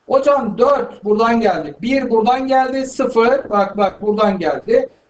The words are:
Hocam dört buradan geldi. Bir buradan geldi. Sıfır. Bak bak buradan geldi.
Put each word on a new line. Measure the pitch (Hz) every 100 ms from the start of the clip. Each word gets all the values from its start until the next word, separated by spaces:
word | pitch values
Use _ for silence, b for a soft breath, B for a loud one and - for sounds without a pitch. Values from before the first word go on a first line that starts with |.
| -
Hocam | 269 285 277 220 190
dört | 269 277 - - 208
buradan | 214 233 233
geldi. | 208 165 151 147
Bir | 220 269 233
buradan | 226 220 262 262
geldi. | 262 262 269 262
Sıfır. | - 254 226 233 277 -
Bak | 202 190 208
bak | 196 -
buradan | 208 208 214 190
geldi. | 160 139 - 262 269 B B